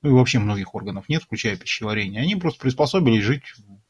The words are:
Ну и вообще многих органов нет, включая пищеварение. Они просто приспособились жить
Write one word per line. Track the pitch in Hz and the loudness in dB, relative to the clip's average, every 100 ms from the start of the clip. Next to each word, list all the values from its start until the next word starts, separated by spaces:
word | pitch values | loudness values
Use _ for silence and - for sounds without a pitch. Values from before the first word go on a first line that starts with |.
Ну | 147 | 6
и | |
вообще | 127 123 127 | 6 6 2
многих | 104 101 95 | 0 -2 -6
органов | 107 95 98 - | -8 -8 -10 -4
нет, | 160 | -6
включая | - 107 117 98 | -4 -6 -4 -6
пищеварение. | - - 107 107 101 101 | -6 -6 -4 -4 -4 -4
Они | 151 202 | -2 -2
просто | 170 - | -4 -2
приспособились | 131 127 147 190 147 113 | -4 0 0 2 4 4
жить | 104 143 - - 101 98 | 2 -2 -6 -20 -20 -20